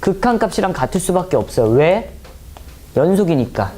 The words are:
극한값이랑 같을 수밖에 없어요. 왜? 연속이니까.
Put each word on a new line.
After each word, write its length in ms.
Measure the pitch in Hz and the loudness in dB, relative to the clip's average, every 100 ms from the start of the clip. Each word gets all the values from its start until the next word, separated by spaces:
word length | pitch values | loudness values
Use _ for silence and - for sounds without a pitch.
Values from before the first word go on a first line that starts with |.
극한값이랑 680 | - 190 240 233 220 - 202 | 0 0 0 0 0 -2 -2
같을 280 | 175 131 190 | -2 -2 -2
수밖에 360 | 175 180 180 135 | 0 -2 0 -2
없어요. 340 | 101 - 110 | -2 0 2
왜? 420 | 120 156 196 226 - - - - - - - - - | 4 4 2 -2 -16 -20 -20 -20 -20 -20 -20 -6 0
연속이니까. 760 | 156 196 196 156 117 - 98 | 2 2 2 2 0 -2 -6